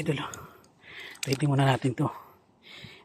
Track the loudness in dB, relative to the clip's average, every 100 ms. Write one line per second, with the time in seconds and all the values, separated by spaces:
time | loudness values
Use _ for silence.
0 | 2 -2 -4 -10 -14 -18 -20 _ -18 -16
1 | -16 -8 -2 2 4 4 4 4 2 0
2 | -2 -4 -14 -20 _ _ -20 -20 -20 -18